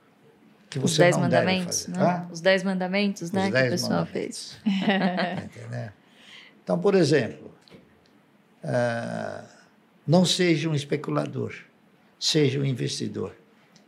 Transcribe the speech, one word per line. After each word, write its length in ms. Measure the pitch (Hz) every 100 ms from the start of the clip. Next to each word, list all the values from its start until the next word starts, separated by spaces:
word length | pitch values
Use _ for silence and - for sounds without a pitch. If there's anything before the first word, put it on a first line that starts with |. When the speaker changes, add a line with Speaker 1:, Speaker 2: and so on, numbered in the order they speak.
| _ _ _ _ _ _ _
Speaker 1:
Que 100 | 135
Speaker 2:
Os 140 | 139
Speaker 1:
você 120 | -
Speaker 2:
dez 120 | 175 147
Speaker 1:
não 140 | 131
deve 160 | - 180
Speaker 2:
mandamentos, 400 | 185 175 - -
Speaker 1:
fazer, 120 | 175
Speaker 2:
né? 60 |
Speaker 1:
tá? 240 | 165 175 175
Speaker 2:
Os 100 | 170
dez 200 | 180 190
mandamentos, 600 | 190 185 180 196 202 202
Speaker 1:
Os 100 | 170
Speaker 2:
né, 120 | 190
que 40 | 190
o 40 |
Speaker 1:
dez 180 | 131 127
Speaker 2:
pessoal 200 | 175 - -
Speaker 1:
mandamentos. 80 | 165
Speaker 2:
fez. 460 | - - - - -
<laughs> 200 | 214 196 208
Speaker 1:
Tá 580 | 190 185 180 175 185
entendendo? 480 | - - 117 120 117 - _ _ - - - _
Então, 160 | - 180
por 160 | 202
exemplo, 560 | 190 143 147 113 - - - _ - _ _ _ _ _ _ _ _
ah, 840 | 143 123 120 117 117 - - - - - _ _ _ _ -
não 200 | 175 175
seja 420 | - 180 151 160
um 60 |
especulador, 800 | 143 - 147 151 147 147 127 113 - - _ _ _ _ -
seja 400 | - 156 135 139
um 40 | 139
investidor. 680 | 120 135 - 110 104 98 - _ _ _ _